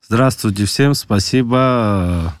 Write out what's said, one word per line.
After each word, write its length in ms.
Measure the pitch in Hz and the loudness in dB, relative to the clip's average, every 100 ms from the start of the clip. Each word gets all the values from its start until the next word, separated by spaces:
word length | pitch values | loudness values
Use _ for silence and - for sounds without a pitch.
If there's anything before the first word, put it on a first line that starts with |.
| _ | _
Здравствуйте 600 | 117 131 - 110 98 101 | 2 2 0 -4 -2 -2
всем, 280 | - 143 139 | 0 0 0
спасибо. 1400 | - 101 92 127 120 127 131 123 110 98 87 87 82 76 | 0 -2 0 0 0 2 2 0 0 0 -2 -2 -4 -8